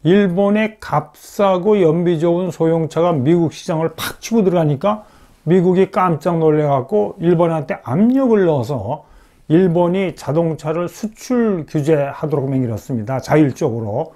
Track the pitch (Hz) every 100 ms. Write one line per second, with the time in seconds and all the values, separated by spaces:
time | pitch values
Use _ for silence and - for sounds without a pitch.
0 | 151 202 202 170 202 208 214 214 - 190
1 | - _ - - 196 185 185 214 165 165
2 | 175 165 170 170 185 - 165 165 156 160
3 | 175 160 127 175 165 - - 160 165 -
4 | - - - 226 190 175 156 143 196 214
5 | - _ _ _ 156 185 180 180 190 214
6 | 185 156 180 165 156 151 151 139 131 208
7 | 202 - 170 175 170 160 143 - - 165
8 | 226 262 262 214 180 147 113 139 98 151
9 | _ - _ _ _ 156 185 170 175 185
10 | 185 - - 147 170 156 156 160 175 -
11 | 214 - - 247 226 180 143 156 135 156
12 | 139 131 151 143 135 135 123 107 - 123
13 | 107 131 - 151 147 - 160 113 110 110
14 | 214